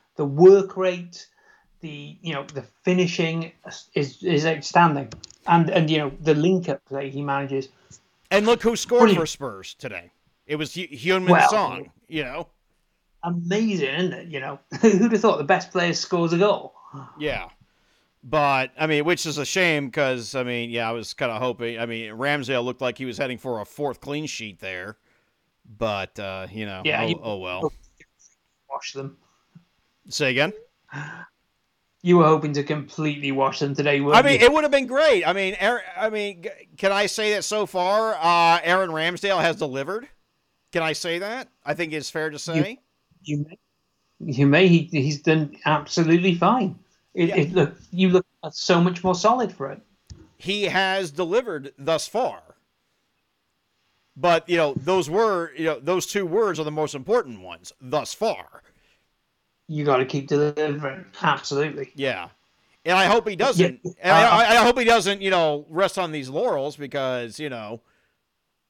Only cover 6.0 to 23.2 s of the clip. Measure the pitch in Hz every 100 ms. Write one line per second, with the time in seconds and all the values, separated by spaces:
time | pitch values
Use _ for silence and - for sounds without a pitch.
6 | 143 139 156 147 170 185 165 139 _ 135
7 | 139 135 143 139 139 135 131 _ _ -
8 | _ _ _ 196 214 233 226 226 - 240
9 | 226 175 156 - 135 98 92 - 131 92
10 | 85 _ _ _ - 151 151 175 170 139
11 | 147 185 180 170 - 214 156 92 - _
12 | _ 156 131 147 - _ _ _ _ _
13 | _ _ 175 175 170 202 226 185 135 147
14 | 185 131 170 147 139 139 _ 143 220 190
15 | 226 220 220 185 147 180 - 185 175 160
16 | - 180 170 170 202 143 - _ - 139
17 | 131 - 147 113 87 _ _ _ _ _
18 | _ _ 127 151 143 135 131 - 156 151
19 | 151 175 165 143 131 190 175 151 139 156
20 | 139 127 107 135 123 120 117 117 113 117
21 | 107 - 127 110 127 117 117 117 117 113
22 | 110 110 139 147 123 131 123 123 127 117
23 | 131 107